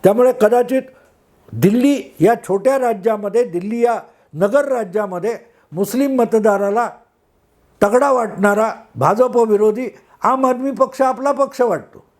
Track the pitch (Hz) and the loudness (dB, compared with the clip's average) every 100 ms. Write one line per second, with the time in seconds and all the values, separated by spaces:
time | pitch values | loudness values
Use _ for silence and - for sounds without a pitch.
0 | 185 214 254 247 214 240 247 262 - _ | 2 4 2 2 2 2 0 -2 -4 _
1 | _ _ _ _ _ 110 175 226 277 269 | _ _ _ _ _ 0 2 4 2 0
2 | - - 180 233 - 196 220 269 247 208 | -4 0 0 0 -2 -2 0 0 -2 -2
3 | 196 214 202 214 240 170 196 233 233 220 | -2 -4 -4 -2 -2 -4 -6 -2 0 0
4 | - _ _ 147 196 269 277 254 208 190 | -8 _ _ -2 0 0 0 -4 -4 -4
5 | 208 180 202 220 - _ _ 151 196 240 | -4 -4 -6 -6 -12 _ _ -6 -4 -2
6 | 277 262 226 226 214 196 202 208 226 - | 0 0 0 2 2 0 0 -2 -4 -8
7 | _ _ _ _ _ _ _ _ 208 240 | _ _ _ _ _ _ _ _ 2 2
8 | 277 254 220 165 202 202 220 - - 117 | 2 0 -2 0 0 2 0 -4 -16 -2
9 | 139 208 254 240 233 208 214 214 254 - | 0 2 2 2 2 2 2 0 -6 -10
10 | _ _ 208 262 262 254 269 240 262 - | _ _ -2 0 0 0 -4 -2 -2 0
11 | 262 240 269 262 277 - 240 165 - - | -2 0 -4 -2 -4 -2 -2 -2 -8 -20
12 | _ | _